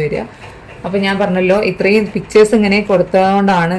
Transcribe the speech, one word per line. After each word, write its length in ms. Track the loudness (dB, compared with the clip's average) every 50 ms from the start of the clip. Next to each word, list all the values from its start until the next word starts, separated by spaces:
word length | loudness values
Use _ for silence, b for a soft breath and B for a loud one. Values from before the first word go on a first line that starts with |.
| -4
വരിക. 180 | -4 -4 -6 -8 -10 B B B B B B B -20 -20 -14 -10
അപ്പോൾ 140 | -6 -4 -2 -2
ഞാൻ 80 | -2 0 0 -2
പറഞ്ഞല്ലോ, 360 | 0 0 0 0 2 2 0 0 -2
ഇത്രയും 340 | -2 -2 0 0 2 2 0 -2 -4
പിക്ചേഴ്സ് 380 | -6 -8 0 4 4 4 4 4 2
ഇങ്ങനെ 220 | 2 2 0 0 0 0
കൊടുത്തതുകൊണ്ടാണ് 840 | 0 0 0 0 0 0 2 2 2 2 2 2 0 0 0 -2 -2